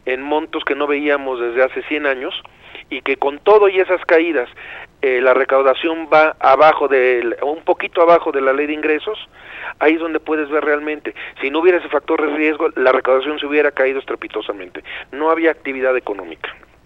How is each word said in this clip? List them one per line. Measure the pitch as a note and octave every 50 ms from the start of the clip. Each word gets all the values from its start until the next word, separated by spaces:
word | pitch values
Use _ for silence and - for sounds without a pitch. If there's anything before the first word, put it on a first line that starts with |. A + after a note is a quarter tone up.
| _
en | B2+ C3 C3
montos | C#3 D3 D3 D#3 D#3+ D#3+ - D#3 -
que | - C#3
no | C#3 D3 C#3+
veíamos | D3 C#3+ D3 D3 C#3+ C#3 C#3 C3 B2+ A#2+
desde | A#2+ A#2+ A#2 B2+
hace | C3 C3 - C3 -
cien | - D3+ D3+ D3
años, | C#3 C3+ B2+ C3+ F3+ - - - - _ _ - - - - - _
y | C#3 C3
que | - C3+ C#3
con | - - C#3+ C#3+ C#3+
todo | - G3+ G#3+ G#3 G3+ G3
y | F#3+ F#3
esas | F#3 - F3+ E3+ -
caídas, | - F3 D#3+ E3+ E3+ D3+ B2+ A#2+ - - - - - - - - - _ _
eh, | - C3 B2+ B2
la | B2+ B2+
recaudación | B2+ B2+ C3+ - C3+ C3+ C3+ C3+ C3 - - E3 D#3+ E3 D#3+ D3
va | D#3 D#3 D#3 D#3 - -
abajo | - C3+ C3+ C3+ D3+ D#3 D3+ - D3 C3+
del, | C#3 C3 B2+ B2+ B2+ A#2+ A#2+ A#2 A2 -
un | C3 C#3 D#3 E3
poquito | - F3+ E3+ - G3 G3+ - F#3
abajo | E3 E3+ E3+ E3 E3 E3
de | C#3 C#3
la | C3+ C3+
ley | C3+ C#3+ D3
de | D3 D3+
ingresos, | D3+ D3+ D#3 D#3 D3 - G#3 A3 - - - _ - - - - - - - - -
ahí | - D#3 E3
es | D#3+
donde | E3 E3 D#3 D#3
puedes | - D#3 D#3 D#3 D3+ C#3
ver | D3+ D3+ C#3+
realmente. | D3+ D3 D3 D3+ D#3 D3+ D3+ - - - - - - - -
Si | - C#3
no | C#3+ D#3+
hubiera | E3 F3+ F3 E3
ese | - D#3
factor | D3+ C#3 - - D#3+ D#3
de | D3+ D3+ D3
riesgo, | D#3 D3+ D#3 D3+ C#3+ B2+ A2 -
la | C3+ B2+ B2+
recaudación | C3 C3 - B2+ C3 C3 C3 D3+ D3+ D3
se | C#3+
hubiera | C#3+ D3 D3+ D3 C#3+
caído | - - C3 C3+ C3+ C3+
estrepitosamente. | - - B2 - A#2 G#2+ - G#2+ G#2 - G2+ G2 F2+ F2 - D#2+ - - - - - -
No | B2+ C#3 D#3 D#3+
había | E3 E3 E3 D#3+
actividad | D3 - - C#3 C3+ C3 C3 C3 B2+
económica. | B2 - G#2+ G2+ G2 F#2 E2 D#2 - - - - - - _ _ _ _